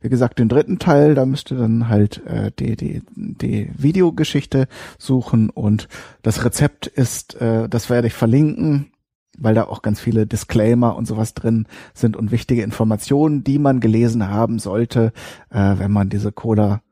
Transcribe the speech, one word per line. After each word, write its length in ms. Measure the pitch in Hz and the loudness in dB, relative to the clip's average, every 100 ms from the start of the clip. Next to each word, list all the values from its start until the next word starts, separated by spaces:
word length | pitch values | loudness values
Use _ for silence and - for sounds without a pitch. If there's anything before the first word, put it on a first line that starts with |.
Wie 80 | 113 | 0
gesagt, 300 | 120 117 - | 0 0 2
den 100 | 113 | 2
dritten 280 | 127 - 185 | 2 0 -2
Teil, 380 | - 143 147 139 | 2 4 6 4
da 100 | 131 | 0
müsst 260 | 135 - | -2 -6
ihr 60 | 131 | -2
dann 300 | 113 113 113 | 0 0 2
halt, 340 | 104 104 - - | 2 2 0 -8
äh, 260 | 110 101 - | -6 -6 -4
die, 160 | 123 113 | -6 -4
die, 260 | - - - - | -6 -8 -12 -12
die 560 | - - 123 107 - - | -12 -6 -4 -4 -6 0
Videogeschichte 920 | 139 185 175 143 156 147 - 135 135 - - - | 0 4 2 2 -2 -2 0 0 0 -4 -20 -16
suchen. 520 | - 131 - 117 107 | -2 -2 2 2 2
Und 380 | - 104 107 - - - _ | 0 0 0 -2 -20 -20 _
das 220 | 113 - | -2 0
Rezept 420 | 117 - 147 _ - | -2 2 0 _ -8
ist, 540 | - 123 - - - | -2 -2 -4 -14 -4
äh, 300 | 117 113 113 | -2 0 -2
das 200 | 120 - | -4 0
werde 180 | 120 117 | 0 0
ich 60 | |
verlinken, 760 | - 117 131 151 - 156 143 143 _ _ _ _ - | 0 2 4 2 0 0 0 -2 _ _ _ _ -4
weil 180 | 113 110 | 2 2
da 120 | - | 0
auch 140 | - | -4
ganz 200 | 110 104 | -4 -2
viele 260 | - 117 104 | 0 0 0
Disclaimer 680 | 110 - 113 107 120 120 92 | -4 -2 0 2 4 2 -2
und 80 | 113 | -6
sowas 280 | 110 110 | -4 -4
drin 320 | - 117 113 110 - - | -4 -2 -2 -2 -12 -20
sind 240 | - 117 107 | -2 -2 -2
und 120 | 107 | -4
wichtige 340 | 117 - 120 | -4 0 -2
Informationen, 840 | 107 - 110 107 - 139 156 147 139 | -2 -2 -2 -2 0 2 2 0 0
die 120 | 143 | 0
man 220 | 143 131 | 2 2
gelesen 480 | 113 110 117 113 98 | 2 2 2 0 -2
haben 320 | 104 113 113 | 0 0 -2
sollte, 540 | 98 101 117 123 113 - - - - | -4 -2 0 2 0 -2 -20 -20 -6
äh, 240 | - 98 101 | 0 2 2
wenn 140 | 98 | 0
man 180 | 104 98 | 0 0
diese 240 | 104 104 | -2 -4
Cola 480 | - 120 107 104 101 _ | -6 0 2 2 -2 _